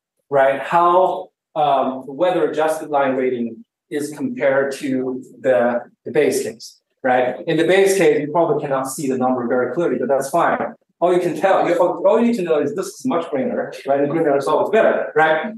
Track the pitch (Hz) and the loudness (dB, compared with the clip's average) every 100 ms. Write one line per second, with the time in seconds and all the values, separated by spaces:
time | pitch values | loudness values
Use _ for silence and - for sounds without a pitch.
0 | _ _ - 139 135 - - 175 175 180 | _ _ -2 2 2 0 0 2 4 4
1 | 180 170 - _ _ 160 143 135 123 127 | 2 -2 -10 _ _ -2 0 0 -2 -6
2 | - 135 180 170 147 147 156 156 151 143 | -10 -2 0 0 -2 0 -2 -2 -2 0
3 | 135 127 127 120 117 113 - _ - 147 | 0 0 -2 -2 -6 -8 -20 _ -8 -6
4 | 147 - 127 123 143 135 135 - 143 131 | -6 -6 -8 0 2 2 0 -4 -4 -2
5 | 131 127 - - 110 110 120 120 - _ | -4 -6 -10 -6 0 2 2 0 -6 _
6 | - 147 143 - - - - - _ _ | -4 0 2 0 -4 -10 -20 -20 _ _
7 | 262 180 156 - 165 156 165 190 196 190 | 0 2 0 -4 -4 0 2 4 4 4
8 | 156 143 143 165 160 147 147 135 135 - | 4 2 0 0 0 0 -2 -4 -4 -6
9 | 135 120 127 123 117 127 123 175 160 127 | -4 0 0 0 -2 -2 -2 -2 -2 0
10 | 127 135 139 170 160 - - - _ - | 0 -2 0 0 0 0 -4 -10 _ -2
11 | 175 180 175 - 190 180 170 175 175 147 | 0 2 0 0 2 2 2 2 0 2
12 | 190 226 240 208 170 151 143 160 - - | 2 4 2 0 0 0 0 -4 -8 -6
13 | - 120 - 139 117 131 123 - 135 139 | -4 -2 -2 -4 -4 -4 -6 -8 -2 0
14 | 143 165 156 139 147 151 135 220 - - | 0 0 2 2 2 0 2 2 2 0
15 | - 151 160 - 226 | -2 2 2 2 -2